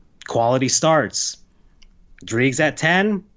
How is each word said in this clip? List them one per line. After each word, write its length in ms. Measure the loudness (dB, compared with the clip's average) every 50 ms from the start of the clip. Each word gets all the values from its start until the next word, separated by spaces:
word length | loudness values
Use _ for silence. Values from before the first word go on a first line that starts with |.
| -20 _ _ -18 -10
quality 420 | -4 -2 0 2 2 2 0 0 0
starts. 680 | 0 0 2 2 2 2 0 -2 -4 -6 -8 -8 -10 -12 -18 _ _ _ -20 -20 _ -20 -20 -20 _ _ -20 -20 -20 -18 -10
Driggs 340 | -4 -2 0 0 0 2 0
at 180 | 0 0 -2
ten. 480 | -2 0 0 2 2 2 0 -2 -4 -6 _ _